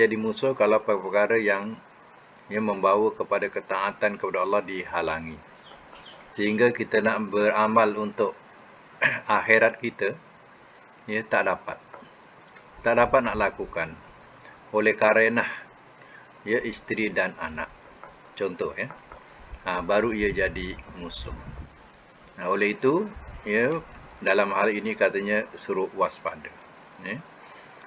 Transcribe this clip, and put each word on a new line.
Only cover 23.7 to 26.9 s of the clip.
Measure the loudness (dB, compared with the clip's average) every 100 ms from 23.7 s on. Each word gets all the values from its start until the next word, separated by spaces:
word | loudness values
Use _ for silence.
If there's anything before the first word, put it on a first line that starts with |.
| -2 -8 -20 -20 -4
dalam | 2 4 4 2
hal | 2
ini | 0 -4 2
katanya | 2 2 0 -2 -2
suruh | -10 -4 -2 -2
waspada. | -2 -2 -2 -8 -8 -16 -18 -20 -20 -20